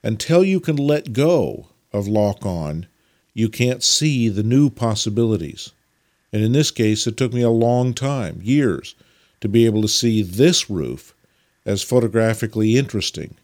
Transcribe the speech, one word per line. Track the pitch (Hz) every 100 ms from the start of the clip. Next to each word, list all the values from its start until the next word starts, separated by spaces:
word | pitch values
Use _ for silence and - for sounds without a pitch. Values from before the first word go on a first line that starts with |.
Until | 113 110 - 170
you | 190 190
can | 170 147
let | 143 147 -
go | 113 151 170 78 50 - _ _
of | 104 101
lock-on, | 107 104 101 104 87 76 78 92 _ _ _ _ 104
you | 110
can't | 107 123 131
see | - - 151 135 113
the | 98
new | 107 131 143
possibilities. | - 117 107 110 104 117 107 76 65 - _ _ _ _ _ _
And | 104
in | 110
this | 131 151
case, | - 107 107 -
it | 101
took | 127
me | 123
a | 120
long | 117 117 123 127
time, | 117 135 139 95 87
years, | 98 143 127 73 - - _ _ _ _
to | 107
be | 113 117
able | 107
to | 107
see | - 120 110
this | 95 95 151 - -
roof | 95 64 65 - _ _ _ _ _ -
as | 98
photographically | - 123 117 113 113 110 110 110 110 120
interesting. | 139 107 - - 73 -